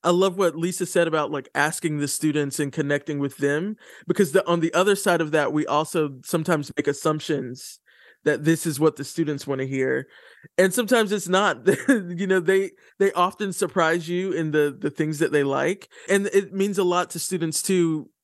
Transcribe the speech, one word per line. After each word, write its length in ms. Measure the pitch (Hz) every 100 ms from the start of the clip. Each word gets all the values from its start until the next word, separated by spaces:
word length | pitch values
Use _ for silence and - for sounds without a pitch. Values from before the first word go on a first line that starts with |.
I 60 | 160
love 300 | 175 190 180
what 180 | 185 151
Lisa 300 | 170 180 180
said 200 | 185 165
about, 240 | 156 147
like, 200 | 147 131
asking 440 | - 147 160 165 151
the 100 | 143
students 500 | - 156 151 143 131
and 140 | 143
connecting 460 | 135 143 143 143 147
with 180 | 139 -
them, 400 | 139 147 190 214 - - -
because 240 | 180 185
the, 140 | 160 185
on 120 | 170
the 120 | 165
other 240 | 160 190 196
side 240 | 202 175
of 120 | 156
that, 200 | 156 135
we 140 | 151 -
also 520 | 147 156 175 151 131
sometimes 480 | - 170 160 160 143 -
make 100 | 147
assumptions 880 | 143 160 156 - 147 131 127 - - _ _ - _
that 200 | - 139
this 220 | 151 165 170
is 120 | 139
what 180 | 156 151
the 80 |
students 420 | 147 - 156 143 139
wanna 180 | 135
hear. 420 | 131 135 131 131 135 - - - - -
And 160 | 190
sometimes 360 | 185 220 233 214
it's 180 | 208 175
not. 380 | 185 202 131 - -
<laughs> 100 | -
You 380 | 254 175 175 190
know, 140 | 190
they, 320 | 165 190 196 _ _ _
they 140 | 196
often 380 | 185 180 - 208
surprise 600 | 180 185 190 160 170 160
you 220 | 180 190
in 180 | 156 160
the, 260 | 151 147 135
the 120 | 151
things 300 | 147 156 151
that 120 | 156
they 100 | 151
like. 460 | 139 135 143 196 - - -
And 200 | 196 202
it 260 | 196 196
means 240 | 196 196 196
a 80 |
lot 240 | 185 175 170
to 80 | 170
students 440 | - 185 160 151
too 480 | - 190 170 156 - _